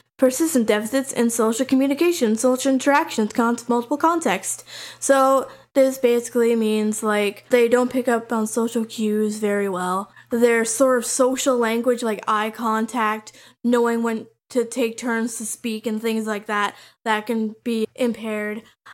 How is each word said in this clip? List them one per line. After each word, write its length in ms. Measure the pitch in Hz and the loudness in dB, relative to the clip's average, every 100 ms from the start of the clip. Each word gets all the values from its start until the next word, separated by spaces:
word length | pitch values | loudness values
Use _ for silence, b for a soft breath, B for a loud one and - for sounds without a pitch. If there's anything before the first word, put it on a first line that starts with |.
| _ - | _ 0
persistent 500 | 262 254 320 254 220 | 2 2 0 2 2
deficits 440 | 208 220 269 262 | 0 0 -2 -2
in 180 | - 233 | 0 0
social 360 | 233 226 233 254 | 2 0 0 0
communication, 720 | 262 277 285 349 349 226 220 | 2 2 2 2 2 0 2
social 360 | 254 254 277 | 2 2 2
interactions, 640 | 262 285 285 320 - 208 | 2 4 2 2 -2 -2
con-, 240 | - 233 233 - | 0 0 0 0
multiple 300 | 240 233 294 | -2 0 0
context. 640 | 320 339 240 185 - - - B B B | 2 2 0 -2 -4 -10 -12 B B B
So 480 | - 269 269 269 262 B B | 2 4 6 4 0 B B
this 240 | 277 269 262 | 2 2 2
basically 580 | 240 240 240 240 233 233 | 2 2 0 2 2 2
means, 460 | 214 214 214 208 | 2 2 0 -2
like, 440 | 214 208 202 196 - | -2 0 -2 -4 0
they 180 | 247 233 | 2 4
don't 240 | 247 247 | 4 2
pick 160 | 254 240 | 0 0
up 240 | 233 226 | 0 -2
on 140 | 226 220 | -2 -2
social 400 | 240 226 233 220 | -2 -2 -2 -4
cues 520 | - 214 214 214 214 | -4 -2 0 -2 -2
very 300 | 208 202 196 | -2 0 -2
well. 440 | 180 180 185 208 B B | -2 -2 -4 -6 B B
Their 340 | 233 240 233 | 2 4 4
sort 340 | 226 - 262 247 | 0 2 2 2
of 60 | 233 | -2
social 520 | - 254 262 285 247 | 0 0 2 0 0
language, 460 | 226 226 240 233 | 0 0 0 0
like 200 | 233 208 - | -2 -4 -2
eye 240 | 214 220 | -2 -2
contact, 800 | 220 233 220 220 254 214 220 - B B B | -4 -2 -2 -2 -2 -2 -4 -10 B B B
knowing 400 | 240 240 233 233 | 0 2 2 0
when 240 | 233 226 - _ _ | -2 -4 -8 _ _
to 160 | 254 233 | -2 -2
take 320 | 254 226 226 | -2 -4 -4
turns 400 | 240 226 233 - | -4 -2 -4 -6
to 80 | 214 | -10
speak 420 | - 233 220 233 | -8 -8 -6 -6
and 140 | 214 | -4
things 260 | 226 226 214 | -2 -2 -4
like 180 | 208 208 | -6 -4
that, 300 | 208 202 - B B 233 | -4 -4 -6 B B -4
that 200 | 214 214 | -2 -2
can 300 | 226 220 214 | -4 -4 -6
be 240 | 240 226 220 - | -6 -4 -4 -2
impaired. 680 | 240 220 220 214 208 214 b b - | -4 -2 -6 -6 -6 -8 b b -14